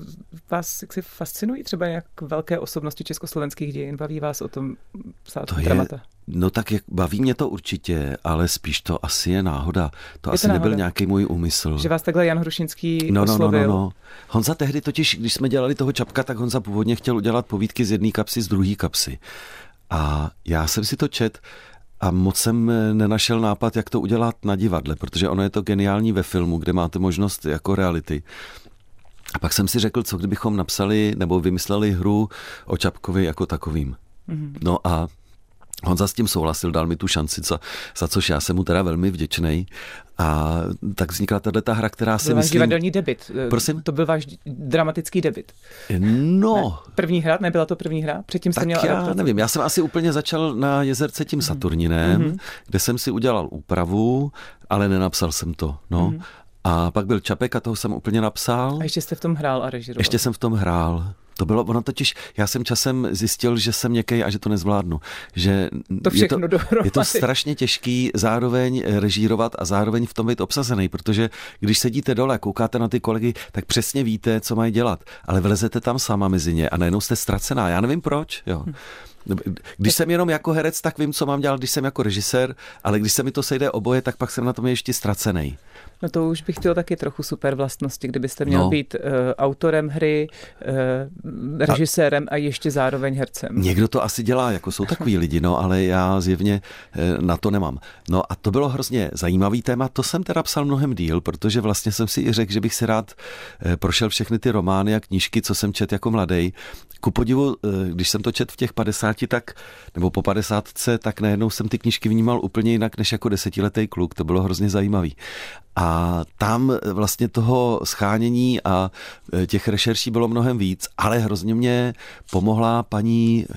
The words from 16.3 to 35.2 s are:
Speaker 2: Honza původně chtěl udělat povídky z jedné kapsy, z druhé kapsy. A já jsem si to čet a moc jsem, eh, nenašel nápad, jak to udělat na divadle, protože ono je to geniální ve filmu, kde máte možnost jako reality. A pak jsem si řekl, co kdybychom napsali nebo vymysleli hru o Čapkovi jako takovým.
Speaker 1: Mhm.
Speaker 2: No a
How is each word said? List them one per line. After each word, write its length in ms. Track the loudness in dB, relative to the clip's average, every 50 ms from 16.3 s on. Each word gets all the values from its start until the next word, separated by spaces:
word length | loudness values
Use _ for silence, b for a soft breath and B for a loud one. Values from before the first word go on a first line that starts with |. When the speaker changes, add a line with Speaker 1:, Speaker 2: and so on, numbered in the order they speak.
| -2
Speaker 2:
Honza 240 | -4 -2 -2 -2 -2
původně 360 | -2 0 0 0 2 2 0
chtěl 200 | 0 0 0 0
udělat 300 | 2 2 2 2 0 0
povídky 380 | -2 -2 -2 -2 -2 0 0 0
z 60 | 2
jedné 200 | 2 2 2 0
kapsy, 320 | 0 0 -2 -2 -2 -4
z 60 | -2 0
druhé 260 | 2 2 2 2 0
kapsy. 440 | 0 -2 -2 -2 -2 -4 -4 -6 -10 B B B B B B B B B B B B _ -4
A 400 | -2 -2 0 0 0 0 -2 -4 -6 -8 -4
já 220 | -2 0 0 0
jsem 180 | 0 0 -2 -2
si 120 | -2 -2
to 120 | -2 -2 -2
čet 300 | 0 0 0 -2 -2 -6 B B B B B B B B B -20 -8 -2
a 100 | 0 0
moc 260 | 2 4 2 2 2
jsem, 340 | 2 0 2 2 2 2 2
eh, 240 | 2 2 2 2 2
nenašel 460 | 2 4 4 2 2 2 2 2 2
nápad, 360 | 2 2 0 2 0 0 0
jak 140 | 0 -2 -2
to 100 | -2 0
udělat 340 | 0 2 2 2 2 0 -2 -2 -2
na 120 | -2 0
divadle, 400 | 2 2 2 2 0 -2 -2 -4
protože 320 | -4 -6 -6 -2 0 0 2
ono 140 | 2 2
je 80 | 2 2
to 120 | 0 0
geniální 500 | 0 2 2 2 4 2 2 2 2 2
ve 100 | 2 0
filmu, 360 | 0 0 0 0 2 2 0 0
kde 140 | 0 0
máte 260 | 2 2 2 0 0 0
možnost 480 | 0 0 2 2 0 0 -2 -4 -4
jako 280 | -2 -2 -2 0 0 0
reality. 480 | 2 2 2 0 0 -2 -4 -6 -6 -6 B B B B B B B B B B B -20 -20 -20 -20 -20 -20 -20 -20 -14 -10 -6
A 40 | -4
pak 140 | -2 -2
jsem 160 | 0 0 0 2
si 100 | 2 0
řekl, 240 | 0 0 0 -2
co 140 | -2 -2 -4
kdybychom 400 | -4 -2 -2 -2 -2 0 0 0
napsali 580 | 0 -2 -2 -2 0 0 2 2 2 2 2 0 0
nebo 220 | 0 2 2 2
vymysleli 500 | 4 2 0 0 0 0 0 2 2 2
hru 360 | 2 2 4 4 4 4 2 0 B B B B B B B
o 100 | B -2
Čapkovi 480 | 0 0 -2 -2 -4 -4 -2 2 2 2
jako 220 | 2 0 -2 -2
takovým. 500 | -2 -2 -4 -4 -2 -2 -2 -2 -4 -6 -10 -14 -20 -20 -18 -12
Speaker 1:
Mhm. 300 | -10 -8 -8 -8 -8 -8 -4
Speaker 2:
No 160 | 0 0 0 0 0
a 200 | 0 0 0 0 -4 -6 -12